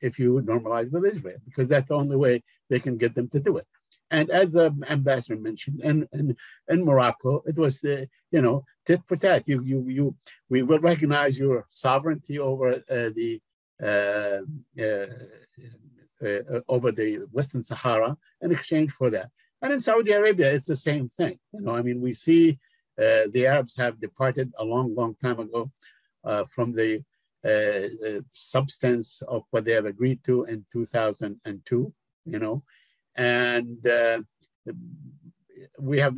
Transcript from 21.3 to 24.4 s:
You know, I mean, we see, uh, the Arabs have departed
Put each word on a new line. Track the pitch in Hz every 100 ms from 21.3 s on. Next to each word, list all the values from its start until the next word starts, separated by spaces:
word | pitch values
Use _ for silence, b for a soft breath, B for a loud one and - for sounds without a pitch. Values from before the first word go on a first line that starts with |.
| - _
You | 214
know, | 196 117
I | 120
mean, | 123
we | 123 113 -
see, | 165 165 143 _ _ _ -
uh, | 110 110 110
the | 120 127
Arabs | 143 123 -
have | 120 113 107
departed | - 131 127